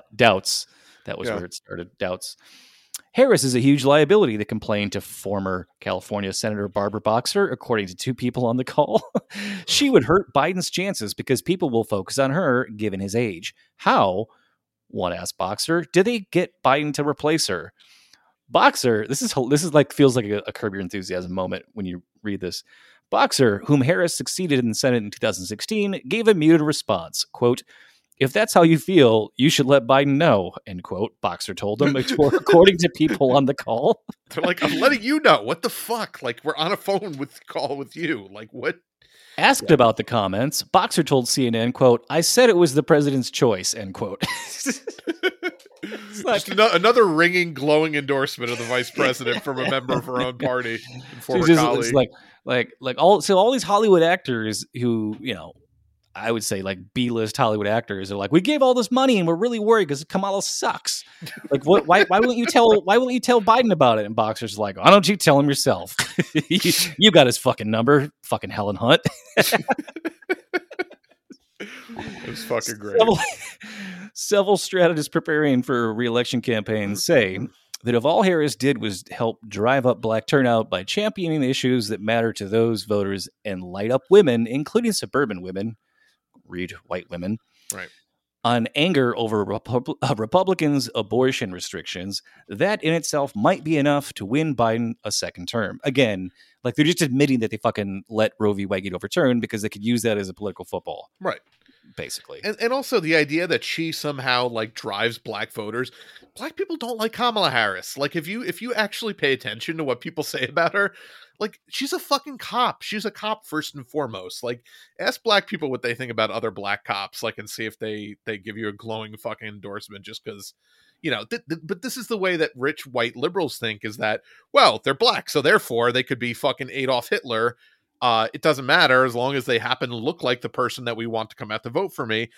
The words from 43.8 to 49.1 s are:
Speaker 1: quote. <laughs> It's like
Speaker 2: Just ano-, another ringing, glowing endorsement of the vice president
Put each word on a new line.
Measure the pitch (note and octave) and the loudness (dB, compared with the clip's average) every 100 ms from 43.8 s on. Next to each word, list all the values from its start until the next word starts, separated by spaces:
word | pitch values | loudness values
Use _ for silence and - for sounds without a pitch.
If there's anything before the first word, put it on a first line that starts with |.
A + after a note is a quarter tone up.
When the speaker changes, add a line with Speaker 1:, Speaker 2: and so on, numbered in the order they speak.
| G2 | -10
Speaker 1:
quote. | F#2 G#2 - - | -8 -8 -6 -6
<laughs> | - - - C#4 - - - - - F4+ - F4+ - - - | -6 -10 -8 -8 -8 -10 -12 -10 -4 -4 -4 -10 -10 -20 -16
It's | G#3 G#3+ G#3 G#3+ | -14 -14 -14 -8
like | - G3+ | -2 -2
Speaker 2:
Just | - | 0
ano-, | G3 A3 | 2 4
another | E3+ G#3 A#3+ G3+ | 6 4 6 4
ringing, | D#3+ E3+ F3+ E3+ | 6 4 4 0
glowing | C3+ C#3+ D3+ D#3+ D3 | -2 2 4 4 -2
endorsement | C#3 C#3 C3 - A#2+ | -2 0 -2 -4 -6
of | A#2 | -4
the | |
vice | A#2 B2 B2 | -2 -2 -2
president | - C3+ | 0 0